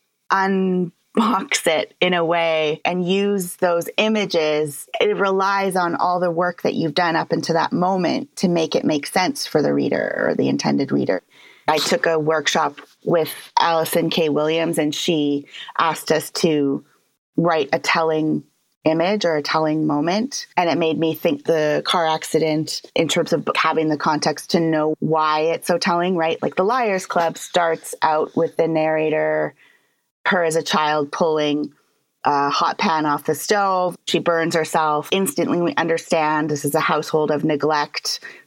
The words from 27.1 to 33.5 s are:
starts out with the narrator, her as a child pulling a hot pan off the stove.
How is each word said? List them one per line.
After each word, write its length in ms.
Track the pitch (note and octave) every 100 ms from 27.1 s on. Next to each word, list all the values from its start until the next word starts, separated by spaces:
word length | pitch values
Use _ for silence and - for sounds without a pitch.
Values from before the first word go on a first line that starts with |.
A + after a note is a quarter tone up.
| F3+ E3 D#3+
starts 580 | - F3+ E3+ D#3+ - -
out 340 | D#3 D#3 D#3+ -
with 220 | D#3+ -
the 100 | E3
narrator, 880 | D#3+ D#3 D#3 D#3 D#3 D#3 D#3 D3+ - _ _ _ _ _ _ -
her 180 | F#3+
as 140 | E3 D#3+
a 60 |
child 500 | D#3+ F3 D3+ D3+ D3
pulling 580 | - E3+ D#3 D3+ D3 D3 - _ _ _ _ -
a 240 | C#3+ C#3+
hot 280 | - E3+ B2
pan 280 | D#3 D#3+ D3+
off 200 | C#3+ -
the 100 | D3
stove. 600 | -